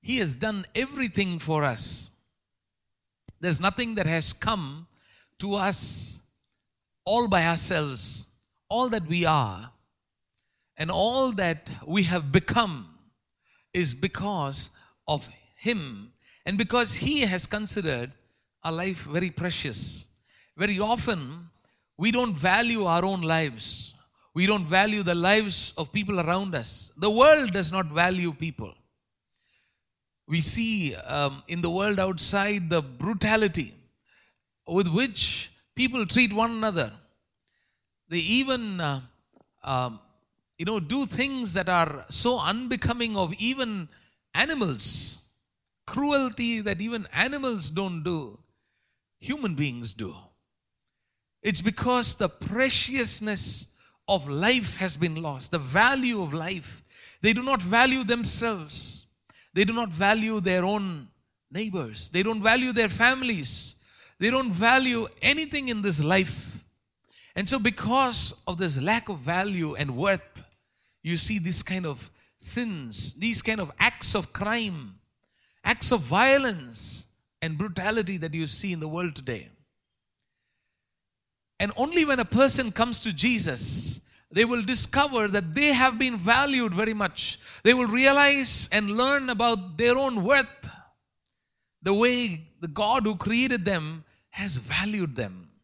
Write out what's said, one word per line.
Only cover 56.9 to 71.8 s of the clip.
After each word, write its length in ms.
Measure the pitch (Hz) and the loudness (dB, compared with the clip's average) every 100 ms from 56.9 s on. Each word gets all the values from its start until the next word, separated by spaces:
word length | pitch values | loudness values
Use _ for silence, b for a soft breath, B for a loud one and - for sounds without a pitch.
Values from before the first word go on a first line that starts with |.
| B B B | B B B
They 120 | 208 | 2
do 80 | 226 | 2
not 220 | 262 262 | 2 -2
value 400 | 180 226 262 262 | 2 4 6 4
themselves. 1040 | 214 240 233 - 233 202 151 - - - - _ _ b b | 0 0 2 2 0 -2 -6 -8 -8 -10 -16 _ _ b b
They 120 | 175 | 0
do 100 | 202 | 2
not 160 | 226 233 | 0 -4
value 500 | 156 196 220 220 220 | 0 2 4 2 -2
their 240 | 185 185 | 0 0
own 440 | 180 208 196 160 123 _ _ _ _ | 0 -2 -4 -8 -12 _ _ _ _
neighbors. 580 | 175 220 185 123 107 - | -8 -6 -6 -6 -6 -4
They 120 | 175 | -2
don't 200 | 196 220 | -2 0
value 300 | 208 240 254 | 2 2 2
their 160 | 233 220 | 0 0
families. 880 | 190 233 262 254 208 131 - - - b b b b | 4 2 2 -2 -2 -4 -4 -6 -10 b b b b
They 100 | 202 | 0
don't 220 | 254 254 | 0 -2
value 560 | 175 226 262 262 240 226 - | 0 4 4 4 -2 -4 -2
anything 460 | 220 294 311 302 262 | 0 0 0 -4 -4
in 120 | 226 | -2
this 220 | 202 151 | 0 2
life. 600 | 151 190 185 - - - - _ _ _ b b b - | 4 2 2 -2 -6 -12 -18 _ _ _ b b b -4
And 140 | 196 | 0
so 80 | 262 | 2
because 840 | 220 - 202 254 262 226 - - - | 0 -2 0 2 2 2 0 -2 -8
of 120 | 175 | -4
this 220 | 180 135 | -2 0
lack 300 | 143 226 - | 0 0 -2
of 80 | 180 | -8
value 560 | 127 175 202 185 160 143 | -2 -2 0 -2 -4 -4
and 220 | 143 123 | -6 -2
worth, 460 | 196 190 - - - _ _ _ _ _ | 0 0 -2 -18 -20 _ _ _ _ _
you 160 | 156 170 | -4 0
see 220 | - 214 | 0 0
this 240 | 170 170 | 0 0
kind 240 | - 185 | 0 -4